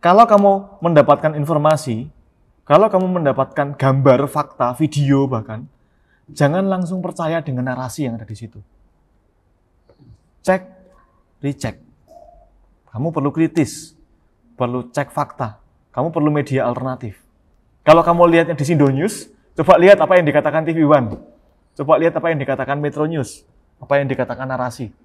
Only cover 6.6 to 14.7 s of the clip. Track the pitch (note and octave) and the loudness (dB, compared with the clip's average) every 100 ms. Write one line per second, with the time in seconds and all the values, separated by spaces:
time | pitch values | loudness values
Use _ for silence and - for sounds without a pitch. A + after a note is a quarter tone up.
6.6 | G3 F#3 F3 F#3 F3 - E3 E3 D3+ B2 | -2 -4 -4 -6 -8 -8 -4 -4 -6 -6
7.6 | B2+ B2+ B2+ - C#3 A2+ A2 G#2+ A2+ - | -6 -6 -10 -6 -8 -8 -14 -16 -16 -20
8.6 | - _ _ _ _ _ _ _ _ _ | -20 _ _ _ _ _ _ _ _ _
9.6 | _ _ _ _ C3 - _ _ - F#3 | _ _ _ _ _ -20 _ _ -4 -4
10.6 | F#3 - _ _ _ _ _ _ C#3+ C3+ | -4 -20 _ _ _ _ _ _ -10 -8
11.6 | B2 - _ _ _ - - - _ _ | -10 -12 _ _ _ -20 -20 -20 _ _
12.6 | _ _ _ A2 D3+ D#3+ C#3+ D3 D#3+ D#3+ | _ _ _ -8 -6 -4 -4 -2 -2 0
13.6 | C#3 - - _ _ _ _ _ _ _ | -4 -4 -20 _ _ _ _ _ _ _
14.6 | B2 | -6